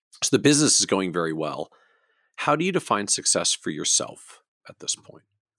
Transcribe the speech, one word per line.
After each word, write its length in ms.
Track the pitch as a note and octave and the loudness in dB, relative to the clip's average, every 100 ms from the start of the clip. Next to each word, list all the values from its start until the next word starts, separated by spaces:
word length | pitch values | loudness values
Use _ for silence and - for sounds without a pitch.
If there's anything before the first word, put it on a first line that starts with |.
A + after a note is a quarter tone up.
| _ - | _ -6
So 60 | - | 0
the 80 | B2+ | 2
business 400 | C#3 D3 C#3 - | 4 4 4 2
is 80 | G2 | 2
going 260 | G2 F#2+ | 0 0
very 200 | E2+ E2 | -2 -2
well. 380 | D#2+ D2+ C#2 D#2 _ _ _ _ _ _ - | -2 -6 -6 -10 _ _ _ _ _ _ -6
How 180 | - | 0
do 100 | D3+ | 0
you 60 | F3+ | 0
define 380 | F3+ - G#2 G2+ | -2 -2 -2 0
success 460 | - - F#2 F2 | -2 0 0 0
for 160 | - F#2 | -2 -6
yourself 680 | D2+ D2+ - - - - - _ _ - | -6 0 0 -2 -12 -20 -20 _ _ -20
at 100 | - | -14
this 160 | - | -10
point? 300 | - - - _ _ _ | -10 -10 -20 _ _ _